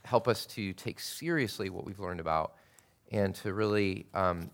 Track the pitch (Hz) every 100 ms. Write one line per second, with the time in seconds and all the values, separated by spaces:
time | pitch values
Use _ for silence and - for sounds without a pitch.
0 | - 120 123 107 - - 101 95 113 -
1 | - - 165 165 113 - 98 90 - 95
2 | 92 87 82 80 - - _ - _ _
3 | - 110 98 95 104 98 107 104 98 92
4 | - 95 92 87 85